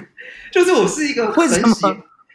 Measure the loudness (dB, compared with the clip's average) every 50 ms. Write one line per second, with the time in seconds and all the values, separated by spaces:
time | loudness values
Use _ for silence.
0 | -10 _ _ -20 -20 -20 -20 -20 -20 -2 0 2 2 4 4 2 2 0 -2 -4
1 | -4 -4 -2 -4 -4 -2 0 0 2 2 0 2 2 2 2 2 0 -2 -2 -4
2 | -14 _ _ _ _ _